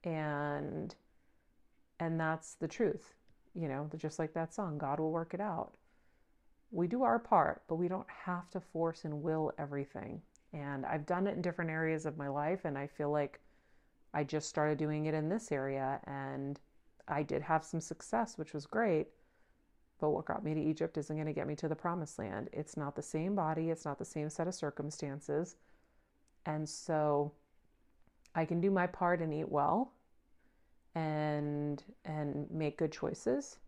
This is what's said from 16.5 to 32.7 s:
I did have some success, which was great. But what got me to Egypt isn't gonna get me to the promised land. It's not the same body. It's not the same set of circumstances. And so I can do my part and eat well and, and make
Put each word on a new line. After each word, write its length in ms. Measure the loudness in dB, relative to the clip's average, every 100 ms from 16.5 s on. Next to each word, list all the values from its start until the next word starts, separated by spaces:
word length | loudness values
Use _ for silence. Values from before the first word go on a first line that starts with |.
| -6 -12 -20 -20 _ -2
I 140 | -2
did 200 | 0 -2
have 220 | 2 2
some 160 | 2 -4
success, 580 | -4 -10 0 0 0 -4
which 140 | -6
was 120 | -6 -2
great. 420 | 2 4 4 2 -8 _ _ _ _ _ _ _ _
But 120 | 2
what 160 | 2 0
got 180 | -2
me 100 | 0
to 60 | 2
Egypt 380 | 2 2 0 -2
isn't 180 | -2 -2
gonna 160 | 0
get 140 | 0 -2
me 100 | -2
to 120 | -2
the 80 | 0
promised 420 | 0 -2 -4 -6
land. 300 | -4 -4 -4
It's 240 | -6 -6 -4
not 180 | -4
the 80 | -4
same 320 | -4 -2 0
body. 360 | 2 2 2 0
It's 140 | 0
not 140 | -4 -4
the 60 |
same 240 | -4 -4 -4
set 180 | -2 -2
of 80 |
circumstances. 1000 | -2 -4 -2 -6 -4 -6 -6 -2 0 0 -8 _ -20 _ _ _ _ _ _
And 240 | -4 -2 -2
so 640 | -6 0 2 4 4 2 -4 _ _ _ _ _ _ -20 _ -4
I 100 | -2
can 160 | 2 4
do 100 | 4
my 160 | 4 4
part 340 | 2 2 4
and 100 | 2
eat 160 | 0 0
well 440 | 4 4 4 0 _ _ -20 _ -20 -20 _ _ -20 _
and, 880 | -2 0 2 2 2 0 0 0 -2 -6 -14
and 460 | -6 -2 0 -2 -2
make 260 | 0 0